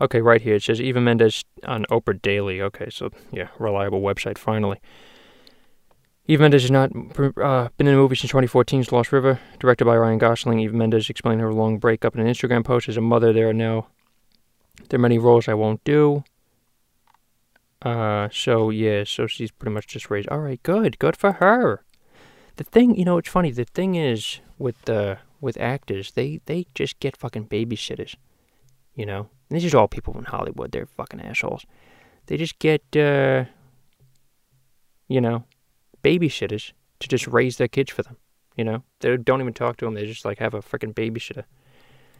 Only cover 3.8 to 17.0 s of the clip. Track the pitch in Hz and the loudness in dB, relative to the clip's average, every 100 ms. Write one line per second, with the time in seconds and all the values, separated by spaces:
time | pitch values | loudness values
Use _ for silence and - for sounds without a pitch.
3.8 | 101 98 98 98 104 101 - 110 101 98 | -2 -2 -2 -4 -6 -6 -4 -2 -2 -4
4.8 | - - - - _ _ _ _ _ _ | -14 -20 -20 -20 _ _ _ _ _ _
5.8 | _ _ _ _ - 151 151 143 127 135 | _ _ _ _ 0 4 6 6 4 2
6.8 | 135 117 113 - 139 - 139 131 120 - | 2 -4 -12 -4 -4 -2 0 0 -2 0
7.8 | 143 135 135 131 127 135 127 127 120 135 | 4 6 4 2 0 0 2 2 2 0
8.8 | 120 123 117 139 131 127 - - 127 120 | 0 0 2 2 2 0 -6 -2 2 4
9.8 | 117 113 113 113 117 117 123 113 110 117 | 4 4 4 4 2 2 0 0 0 0
10.8 | 113 113 107 - 117 110 113 110 110 107 | 2 0 -2 -4 -2 0 0 0 0 0
11.8 | 120 113 117 113 113 120 120 120 113 123 | 0 0 -2 0 -2 2 4 4 2 0
12.8 | - 110 113 117 117 110 113 110 113 113 | 0 -2 2 4 4 4 2 0 -2 -2
13.8 | - _ _ _ _ _ _ _ _ _ | -6 _ _ _ _ _ _ _ _ _
14.8 | - 131 120 117 120 117 113 107 110 110 | -4 0 2 4 6 6 4 0 0 -2
15.8 | - 147 147 143 - _ _ _ _ _ | 0 2 4 0 -6 _ _ _ _ _
16.8 | _ _ | _ _